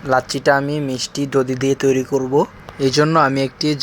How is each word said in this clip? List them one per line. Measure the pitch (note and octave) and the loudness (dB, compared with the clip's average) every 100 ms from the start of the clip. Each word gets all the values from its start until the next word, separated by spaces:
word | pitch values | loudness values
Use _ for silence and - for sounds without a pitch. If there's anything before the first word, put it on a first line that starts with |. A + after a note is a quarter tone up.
| C#3 | 0
লাচ্ছিটা | B2+ B2+ - - C#3 | -2 -2 -2 2 2
আমি | C#3+ D3+ C#3+ | 0 -4 -4
মিষ্টি | B2+ - - C#3+ | -6 -8 -6 -2
দধি | C3+ B2+ B2+ | 0 0 -2
দিয়ে | C3+ C3+ | -2 0
তৈরি | C3+ C3 B2+ | 2 0 0
করব, | C#3 C3 C#3 F3+ - - - | -2 0 0 0 -6 -20 -4
এই | C#3 C3 | -2 2
জন্য | D3+ D#3+ C#3 | 2 4 2
আমি | C3+ C3+ | 0 -4
একটি | - C#3+ D3 | -2 -4 0